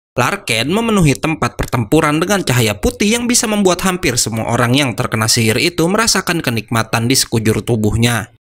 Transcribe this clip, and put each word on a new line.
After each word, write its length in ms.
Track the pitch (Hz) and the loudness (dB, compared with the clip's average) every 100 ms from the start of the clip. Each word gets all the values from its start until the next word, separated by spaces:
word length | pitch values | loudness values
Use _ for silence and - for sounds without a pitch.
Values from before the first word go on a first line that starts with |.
| _ - | _ -4
Larked 480 | 127 196 - 113 131 | -2 -4 -4 -2 0
memenuhi 480 | 202 233 208 156 | -2 0 2 2
tempat 400 | 127 156 156 120 | 2 -2 -2 -4
pertempuran 640 | - - 123 110 151 156 151 | -4 -4 -4 0 2 2 0
dengan 240 | 180 202 | 0 -2
cahaya 320 | 156 123 110 | 0 0 0
putih 480 | 104 247 - 208 233 | 0 -2 0 0 0
yang 80 | 240 | 0
bisa 160 | 240 233 | 0 0
membuat 400 | 208 185 175 190 | 2 2 2 -2
hampir 320 | 180 160 120 | -2 -2 -2
semua 320 | - 113 110 | -2 -4 -2
orang 240 | 120 120 | 0 2
yang 240 | 135 139 101 | 2 0 -2
terkena 320 | 120 110 110 | -4 -2 0
sihir 320 | - 110 117 | 2 2 2
itu 240 | 139 - 165 | 0 0 0
merasakan 560 | 202 226 196 180 170 | 2 0 0 -2 -4
kenikmatan 640 | 151 113 101 113 113 120 117 | -2 -4 -2 -2 -2 -2 0
di 80 | |
sekujur 480 | 135 - 117 107 110 | 0 0 0 0 0
tubuhnya. 720 | 98 117 107 110 120 117 104 _ _ | 0 0 0 2 0 0 -6 _ _